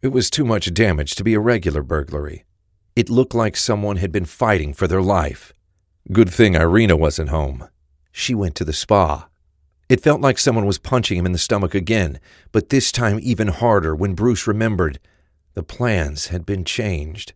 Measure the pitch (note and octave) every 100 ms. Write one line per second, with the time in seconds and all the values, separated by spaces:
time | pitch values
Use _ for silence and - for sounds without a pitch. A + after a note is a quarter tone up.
0 | C3+ C3 - - C3 G#2+ F2+ F2 A2 D2+
1 | D2 - G#2 G#2+ A2 A#2 E2+ D2 C2+ D#2+
2 | C#2+ D2 D2+ D2+ _ _ _ _ _ -
3 | A2 A#2+ B2+ A#2 A2 G2+ - G#2 G#2 F#2+
4 | F#2+ G2+ E2 - A2+ G2 D2 C#2+ F#2 F#2
5 | F#2 F#2+ D2 C2 - _ _ _ _ _
6 | - G2 G#2 - A2 E2+ E2 G2 A2+ D#2+
7 | D#2+ D2 D2+ D#2+ C#2+ B1+ - _ _ _
8 | _ - - A#2 F#2+ D2 D#2+ D#2 - G2+
9 | E2 D2 - _ _ _ _ _ _ B2+
10 | - D3 C#3 B2+ - A2+ G2+ F#2 - B2+
11 | A2 F2 F2+ F2 - G#2 F#2 G2 E2+ A2
12 | E2+ C2 _ _ _ A2 - C3+ - -
13 | A#2 G#2 B2+ A2+ G#2 F2+ A#2+ G#2 D#2 D#2
14 | G2 F2+ A#2 A#2 - G#2 A2+ G2 E2 C2+
15 | _ _ _ _ _ - D#2+ - A#2+ G2+
16 | D2+ D2 - F2+ D#2+ G2 E2+ - A2 E2+
17 | D#2 D2+ -